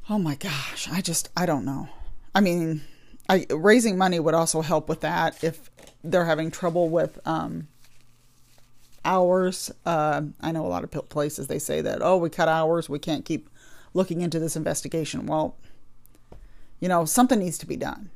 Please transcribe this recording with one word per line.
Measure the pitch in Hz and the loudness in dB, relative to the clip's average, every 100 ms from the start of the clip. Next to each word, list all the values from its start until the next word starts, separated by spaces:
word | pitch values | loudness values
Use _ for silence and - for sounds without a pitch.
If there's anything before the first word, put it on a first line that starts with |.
| - | -2
Oh | 214 | 0
my | 165 | 0
gosh. | 139 - 143 135 - - | -2 -4 -6 -6 -8 -4
I | 170 | -4
just, | 180 165 - - | -2 -2 -4 -2
I | 175 | 0
don't | 147 | 2
know. | 131 139 - - - - - | 0 -6 -8 -8 -8 -8 0
I | 196 | 4
mean, | 196 175 165 156 - - - - - | 4 4 0 -2 -6 -16 -18 -16 2
I, | 190 - | 2 2
raising | 151 180 233 226 185 | 4 6 6 4 2
money | 185 170 | 2 2
would | 156 | 2
also | 160 165 160 | 2 2 0
help | 156 160 156 | 0 0 0
with | 156 | -4
that | 151 170 165 - | -2 0 -2 0
if | 160 156 - - - - | -4 -4 -16 -20 -20 -14
they're | 165 185 | 0 2
having | 170 156 160 | 4 2 0
trouble | - 175 165 165 | -2 0 2 2
with, | 165 160 - | 2 0 -2
um, | - 160 170 165 151 - - - - - _ _ - - - - - - | -4 -2 -4 -8 -10 -18 -20 -20 -20 -20 _ _ -20 -20 -20 -20 -20 -6
hours. | 156 185 180 185 185 185 - - - | 0 4 6 6 2 0 -8 -6 0
Uh, | 165 151 147 151 - | 2 2 0 -2 -4
I | 156 | -4
know | 165 170 | -2 -2
a | |
lot | 175 | -2
of | 165 | -4
pil-, | 156 | -8
places, | - 151 147 - 139 | -6 -2 -2 -4 -6
they | 156 | -4
say | - 156 | -2 -2
that, | 156 - | -2 0
"Oh, | 170 185 | 4 4
we | 165 | 2
cut | - 165 | 2 2
hours. | 160 160 170 156 | 4 4 2 0
We | 147 | -6
can't | - 143 | -4 -4
keep | - 160 - - - - - | -2 -6 -6 -20 -20 -20 -6
looking | 175 185 170 | -2 0 0
into | 175 160 | -2 0
this | 160 160 | -2 -2
investigation." | 156 147 151 160 151 - - | -2 -4 -2 -4 -4 -6 -2
Well, | 156 156 - - - - - - - - - - - - - | 0 0 -4 -16 -16 -16 -18 -20 -20 -20 -20 -18 -16 -16 -4
you | 180 | 2
know, | 175 | 2
something | 165 - 247 226 | 4 4 6 6
needs | 180 156 | 2 -4
to | - | -8
be | - | -6
done. | - - 202 | -6 -8 -12